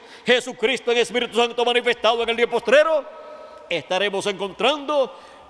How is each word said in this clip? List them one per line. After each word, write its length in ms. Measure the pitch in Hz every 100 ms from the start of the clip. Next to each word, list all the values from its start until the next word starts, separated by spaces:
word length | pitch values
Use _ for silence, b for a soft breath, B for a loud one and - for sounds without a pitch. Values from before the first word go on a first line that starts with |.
| B B
Jesucristo 680 | - 247 254 220 226 247 -
en 80 | 240
Espíritu 380 | 226 233 233 214
Santo 280 | 240 233 240
manifestado 560 | 240 240 233 214 240
en 80 | 226
el 60 | 233
día 120 | 233
postrero, 560 | 233 - 277 311 311 - - - - - - -
estaremos 580 | 170 - 185 202 196 196
encontrando 880 | 185 196 170 226 302 277 294 247 B B B B